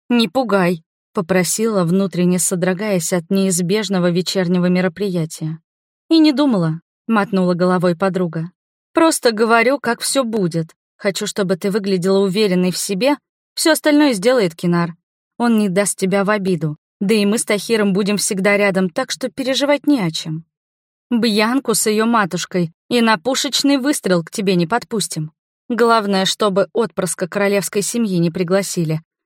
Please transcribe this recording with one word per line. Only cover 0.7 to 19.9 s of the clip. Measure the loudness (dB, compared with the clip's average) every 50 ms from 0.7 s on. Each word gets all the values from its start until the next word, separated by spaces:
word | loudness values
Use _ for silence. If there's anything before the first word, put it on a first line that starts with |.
| 0 -2 -8 _ _ _ _ _ _
попросила, | -8 -4 0 0 0 0 0 -2 -2 -2 -2 0 0 0
внутренне | 2 2 0 0 0 0 0 2 2 2 2
содрогаясь | 0 -2 -2 -2 0 -2 -2 -2 -2 -2 -2 -2 0 0 -2
от | -2 -2 0
неизбежного | 0 0 2 0 0 0 0 0 0 -2 0 -2 -2 0 0 0
вечернего | 0 0 -2 -2 -2 -2 0 0 0 0 2
мероприятия. | 2 2 2 0 -2 -2 -2 -4 -4 -2 -2 -4 -4 -6 -8 -8 -8 -8 -10 -14 _ _ _ _ _ _ _ _ _
«И | 4 4
не | 6 4 4
думала», | 4 2 2 2 2 0 0 -2 -4 -8 _ _ _ _ -2
мотнула | 0 0 0 0 0 0 2 2 2
головой | 2 2 2 2 2 2 0 0
подруга. | 0 -2 -2 0 -2 -4 -4 -4 -6 -8 -8 -12 _ _ _ _ _ _ _ _
«Просто | 2 2 4 2 2 0 0
говорю, | 0 2 0 2 4 4 4 2 0 0
как | -2 -4 -4 -4
всё | -4 -4 -2 -2 -2
будет. | -2 -2 -2 -2 -2 -2 -4 -6 -6 _ _ _ _ _ _
Хочу, | -4 -4 -2 -2 -6
чтобы | -6 -4 -2 -2 -2 -2
ты | -2 -2 -2
выглядела | -2 -2 0 0 -2 0 2 2 2 4
уверенной | 2 2 2 2 2 2 2 2 2 0
в | 0 -4
себе. | -4 -4 -4 0 0 0 0 0 -4 _ _ _ _ _ _ -2
Всё | 0 2 2
остальное | 2 2 2 4 4 4 4 2
сделает | 2 2 2 2 2 2 0 -2
Кинар. | -2 -2 0 0 0 0 -2 -6 -12 _ _ _ _ _ _ _ _
Он | 0 2 2 2
не | 2 2
даст | 2 0 0 0 -2 -2
тебя | -2 0 0 0 0
в | 0
обиду. | 0 0 0 -2 -2 0 -2 -4 -6 -6 _ _ _ _
Да | -2 0 2
и | 2 2
мы | 2 0 0
с | 0
Тахиром | -2 -2 -2 0 -2 0 0 2 2
будем | 2 0 0 0 -2
всегда | -2 -2 -4 -4 -2 0 2 2
рядом, | 2 2 2 0 0 -2 -2
так | -2 -4 -6 -6
что | -6 -8 -8 -8
переживать | -6 -6 -4 -2 -2 -2 0 0 0 0 2
не | 0